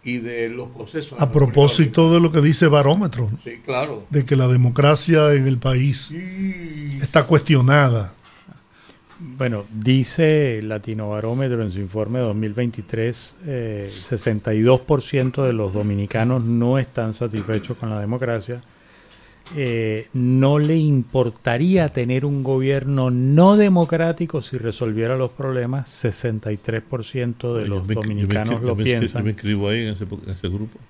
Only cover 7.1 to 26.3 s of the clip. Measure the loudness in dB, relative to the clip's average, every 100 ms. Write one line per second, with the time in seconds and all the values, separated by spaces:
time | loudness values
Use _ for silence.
7.1 | 2 4 2 4 4 6 4 4 0 -4
8.1 | -12 -20 -20 -20 -20 _ _ -20 -20 _
9.1 | -20 -18 -6 -4 -4 -8 -4 2 2 2
10.1 | 2 2 4 0 -2 -6 -8 -6 -6 -4
11.1 | -4 -4 -2 -2 -2 -4 -6 -6 -4 -4
12.1 | -2 -2 -2 -4 -2 -4 -4 -8 -4 -4
13.1 | -6 -14 -14 -10 -8 -6 -8 -10 -14 -8
14.1 | -4 -2 -2 -2 2 4 4 2 -2 0
15.1 | -2 -2 0 -2 0 -2 -2 -2 -2 -2
16.1 | -2 0 0 0 0 2 0 -2 -6 -6
17.1 | -6 -6 -6 -4 -4 -4 -8 -6 -6 -4
18.1 | -4 -4 -4 -6 -12 -14 _ _ _ _
19.1 | -20 -20 _ -12 -6 -4 -2 -2 -4 -6
20.1 | -2 2 4 4 4 2 2 4 2 0
21.1 | 0 0 -2 -4 0 2 2 2 -2 -2
22.1 | -2 0 -2 0 0 0 0 0 0 2
23.1 | 2 4 6 8 6 6 4 2 0 0
24.1 | -2 -4 -6 -6 -6 -6 -4 -4 -2 -2
25.1 | -2 -4 -4 -4 -4 -4 -4 -6 -6 -4
26.1 | -4 -4